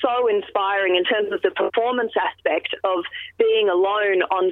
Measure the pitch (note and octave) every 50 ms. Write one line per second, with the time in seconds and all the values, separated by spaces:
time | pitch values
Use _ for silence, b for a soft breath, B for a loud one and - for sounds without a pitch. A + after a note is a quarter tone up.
0 | - B3+ A#3+ B3 B3 A#3 G#3 G3+ G3 - - G#3 G3 G3 G3+ G3 G3 F#3 F3+ F3+
1 | F3+ - A3+ G#3+ G#3 G3 G3+ F3+ - F#3+ - - G3 G3+ - A#3 A3+ B3 B3+ B3
2 | A3+ A3+ - - - - - - - - D3+ E3+ - - - - - G3 F#3 F3
3 | F3 - B B B B B - A#3 A3 A3 A3 G#3+ G3 F3+ F3+ F#3+ G3 G#3 G#3+
4 | G#3 G3+ F#3+ F#3 F3+ - F#3+ F#3 F#3 F#3